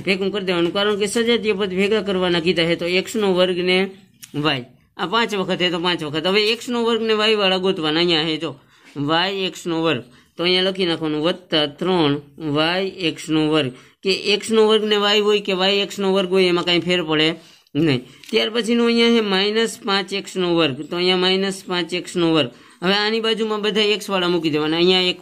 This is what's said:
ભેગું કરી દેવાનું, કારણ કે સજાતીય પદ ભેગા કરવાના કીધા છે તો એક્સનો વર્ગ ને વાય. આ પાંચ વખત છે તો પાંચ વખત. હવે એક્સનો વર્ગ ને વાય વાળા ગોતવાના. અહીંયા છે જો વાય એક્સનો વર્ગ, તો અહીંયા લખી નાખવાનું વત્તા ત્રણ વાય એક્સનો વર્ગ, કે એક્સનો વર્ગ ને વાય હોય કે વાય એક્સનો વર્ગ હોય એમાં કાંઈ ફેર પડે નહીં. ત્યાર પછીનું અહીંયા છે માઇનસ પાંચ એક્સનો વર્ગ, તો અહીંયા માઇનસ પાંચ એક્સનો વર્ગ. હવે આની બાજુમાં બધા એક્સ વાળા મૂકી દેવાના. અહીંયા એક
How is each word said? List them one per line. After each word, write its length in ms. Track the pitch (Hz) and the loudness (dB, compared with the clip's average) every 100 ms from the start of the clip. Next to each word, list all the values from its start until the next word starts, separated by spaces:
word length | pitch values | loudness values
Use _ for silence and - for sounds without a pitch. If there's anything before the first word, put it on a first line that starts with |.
ભેગું 240 | - 190 196 | -4 -2 -2
કરી 140 | 202 185 | -4 -2
દેવાનું, 240 | 175 170 | 0 0
કારણ 240 | 190 202 208 | 0 0 0
કે 60 | 208 | -2
સજાતીય 480 | 240 226 233 208 196 | 0 0 0 0 -2
પદ 120 | 202 180 | -2 0
ભેગા 220 | 202 214 | 0 0
કરવાના 420 | 196 185 180 175 165 | 0 0 0 0 0
કીધા 220 | 170 165 | 0 0
છે 60 | 165 | 0
તો 100 | 175 185 | 0 -2
એક્સનો 260 | 185 226 202 180 | -2 -2 0 2
વર્ગ 200 | 185 180 180 | 2 0 0
ને 80 | 185 190 - - _ - 147 | 0 0 -6 -20 _ -10 -4
વાય. 200 | 151 135 120 _ _ - | -2 -2 -6 _ _ -10
આ 100 | 175 | -4
પાંચ 180 | 220 226 202 | -2 -2 -2
વખત 180 | 180 185 | -4 -2
છે 80 | 180 | -2
તો 40 | 180 | 0
પાંચ 160 | 180 170 156 | -2 -2 -4
વખત. 160 | 156 170 | -4 0
હવે 160 | 202 214 | 0 0
એક્સનો 240 | 233 262 240 226 | -2 -4 -2 0
વર્ગ 160 | 226 226 | 0 0
ને 60 | |
વાય 220 | 214 214 214 | 0 2 2
વાળા 240 | 190 190 185 | 2 0 0
ગોતવાના. 340 | 175 156 156 | -2 0 0
અહીંયા 280 | 175 160 165 | 2 0 -2
છે 80 | 156 | -4
જો 100 | 160 131 _ _ - 143 143 | -6 -10 _ _ -16 -6 0
વાય 260 | 165 185 196 185 | 0 0 -2 -6
એક્સનો 260 | - 180 160 | -6 -6 -2
વર્ગ, 180 | 160 127 - - _ | 0 -2 -6 -20 _
તો 60 | - | -4
અહીંયા 260 | 170 185 185 | 0 2 0
લખી 200 | 190 180 | -2 -2
નાખવાનું 320 | 160 156 151 160 | -2 -2 0 -2
વત્તા 400 | 185 - 160 147 139 | -2 -2 0 0 -2
ત્રણ 360 | 180 185 147 143 - - 156 147 | 0 2 2 2 -4 -10 -4 0
વાય 320 | 156 185 196 190 165 | 0 0 -4 -4 -6
એક્સનો 320 | 151 - 156 151 | -6 -2 0 2
વર્ગ, 180 | 156 131 - - _ | 2 0 -6 -20 _
કે 100 | 190 185 - | -4 -2 0
એક્સનો 260 | 202 214 220 214 | -2 2 4 4
વર્ગ 120 | 220 214 | 4 2
ને 40 | 214 | 2
વાય 240 | 208 214 208 | 2 2 4
હોય 160 | 208 202 | 2 0
કે 80 | 185 | 0
વાય 240 | 190 202 | 0 0
એક્સનો 220 | 196 202 196 196 | -2 -2 0 2
વર્ગ 140 | 185 | 2
હોય 140 | 190 185 | 2 4
એમાં 180 | 175 170 | 2 2
કાંઈ 180 | 175 170 | 0 2
ફેર 140 | 180 | 0
પડે 240 | 160 156 156 165 - - _ | 2 2 2 0 -10 -20 _
નહીં. 260 | 143 160 127 - - - | 0 2 2 -2 -18 -4
ત્યાર 200 | 214 226 | -2 0
પછીનું 320 | 226 214 240 233 | -2 0 2 2
અહીંયા 260 | 233 233 233 | 4 4 4
છે 60 | 208 | 2
માઇનસ 400 | 190 202 220 226 - 214 | 0 2 0 -2 -4 -2
પાંચ 240 | 196 196 196 | -2 -2 -8
એક્સનો 280 | 190 185 180 170 | -6 -4 0 2
વર્ગ, 180 | 156 131 151 | 0 -2 -8
તો 60 | 175 | -2
અહીંયા 260 | 180 185 | 0 2
માઇનસ 340 | 185 190 196 190 - | 2 0 0 -4 -6
પાંચ 220 | 180 175 180 | -6 -4 -6
એક્સનો 260 | 170 180 165 | -6 0 2
વર્ગ. 160 | 160 127 - - - | 2 0 -6 -20 -6
હવે 120 | 180 202 | -2 0
આની 260 | 208 226 220 | 0 0 -2
બાજુમાં 340 | 214 220 214 | -2 -2 -2
બધા 280 | 202 202 208 | -2 0 0
એક્સ 120 | 208 196 | 0 -2
વાળા 240 | 190 175 | -2 0
મૂકી 180 | 175 160 | 0 0
દેવાના. 260 | 151 151 165 | 0 0 2
અહીંયા 280 | 180 185 180 | 4 4 2
એક 80 | 175 | -2